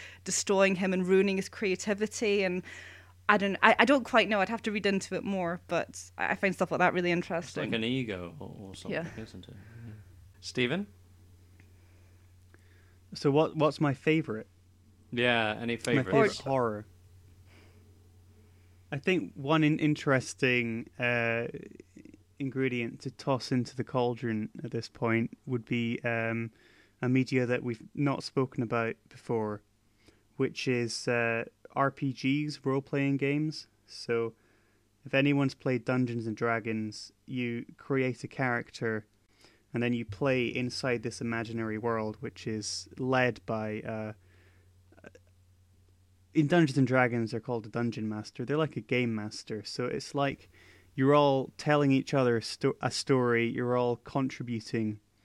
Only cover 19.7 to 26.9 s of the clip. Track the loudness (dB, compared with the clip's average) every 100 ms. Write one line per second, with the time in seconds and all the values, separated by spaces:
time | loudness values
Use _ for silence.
19.7 | 4 2 0 2 2 2 0 2 2 0
20.7 | -4 -8 -4 0 0 0 0 -4 -8 -14
21.7 | -18 -20 -20 -20 -20 _ -6 -6 0 0
22.7 | 0 -4 -6 -12 -8 0 0 2 0 0
23.7 | -4 -4 0 0 0 -2 -2 -4 -8 -8
24.7 | -8 -8 -4 0 2 0 -6 -6 -6 -2
25.7 | -2 -2 -2 -2 -2 -2 -4 -6 _ _
26.7 | _ _